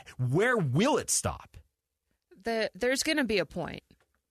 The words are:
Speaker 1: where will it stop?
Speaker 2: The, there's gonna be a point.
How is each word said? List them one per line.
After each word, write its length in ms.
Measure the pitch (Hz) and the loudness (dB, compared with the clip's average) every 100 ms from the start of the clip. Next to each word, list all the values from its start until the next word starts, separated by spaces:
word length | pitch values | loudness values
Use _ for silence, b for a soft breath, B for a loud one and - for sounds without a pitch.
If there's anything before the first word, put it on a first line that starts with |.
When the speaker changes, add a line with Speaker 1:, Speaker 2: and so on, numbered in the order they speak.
| B B | B B
Speaker 1:
where 400 | 123 147 240 240 | 0 2 4 2
will 400 | 147 131 254 226 | 2 4 4 2
it 120 | - | 0
stop? 440 | - 98 - - - _ _ _ _ _ _ _ 339 | -2 -2 -6 -12 -20 _ _ _ _ _ _ _ -12
Speaker 2:
The, 280 | 226 226 208 | -6 -2 -4
there's 300 | 180 247 269 | -2 -2 0
gonna 200 | 311 311 233 | 0 0 0
be 120 | 208 | 0
a 80 | 160 | -2
point. 380 | 180 147 - _ _ _ _ _ | -6 -8 -10 _ _ _ _ _